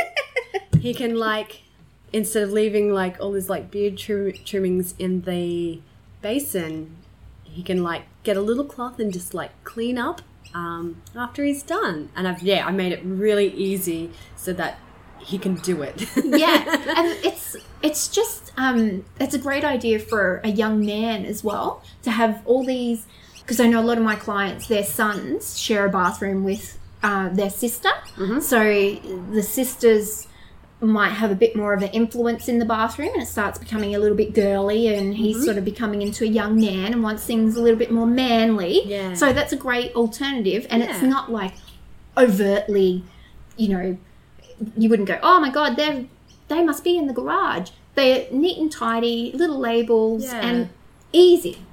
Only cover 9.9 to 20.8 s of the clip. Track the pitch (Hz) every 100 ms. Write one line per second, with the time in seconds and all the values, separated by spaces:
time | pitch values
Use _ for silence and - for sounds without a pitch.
9.9 | 247 262 349 - - - 175 170 170 170
10.9 | 170 - 233 247 - 285 285 - 349 220
11.9 | 156 147 - 185 175 185 185 - 190 180
12.9 | 170 185 190 214 208 202 - 190 196 175
13.9 | 165 170 - - - - 180 160 - -
14.9 | - - - - 190 190 175 185 165 139
15.9 | - 226 - 302 294 320 320 - 320 269
16.9 | 330 339 - 359 - - - - - 302
17.9 | 302 - 392 466 - - - 262 240 220
18.9 | 190 - - 277 285 269 277 294 247 233
19.9 | 214 - 220 185 185 220 202 220 214